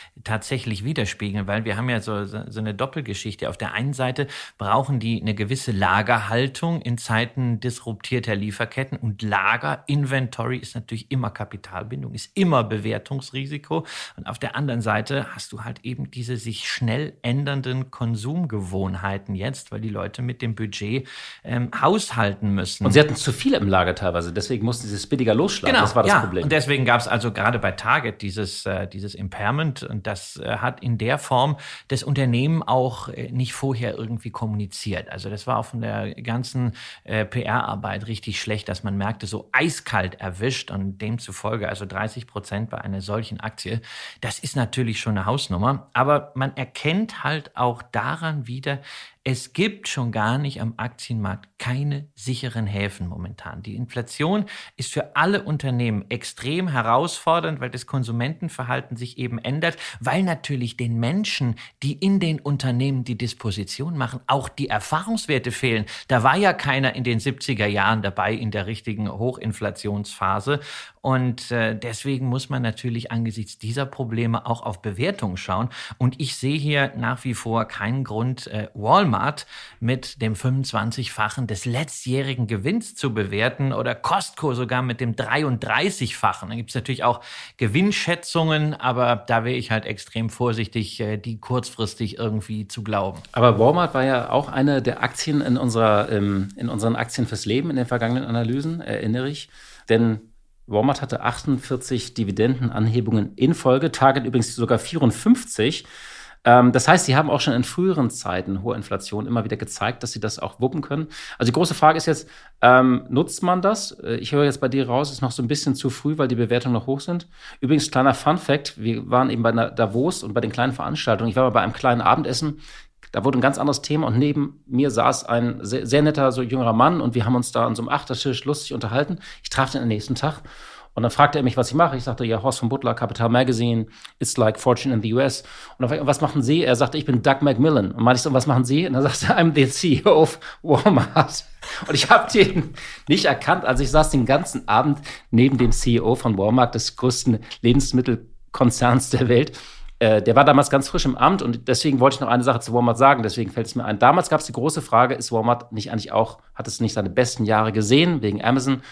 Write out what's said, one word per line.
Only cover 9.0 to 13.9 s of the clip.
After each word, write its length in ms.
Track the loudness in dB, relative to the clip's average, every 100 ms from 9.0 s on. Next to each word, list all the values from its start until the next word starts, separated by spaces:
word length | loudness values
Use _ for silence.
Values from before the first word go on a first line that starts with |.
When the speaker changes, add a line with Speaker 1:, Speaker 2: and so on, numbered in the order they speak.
| -6 -4
Speaker 1:
Lager, 640 | 0 2 2 0 -2 -6 -2
Inventory 720 | 0 0 -2 -4 -4 -6 -6
ist 160 | -8
natürlich 380 | -12 -10 -10 -4
immer 180 | -4 -4
Kapitalbindung, 840 | -6 -12 -12 -12 -12 -10 -10 -10 -10
ist 200 | -8 0
immer 280 | 2 4
Bewertungsrisiko. 1200 | 2 -2 -4 -6 -6 -8 -8 -10 -8 -10 -4 -6 -6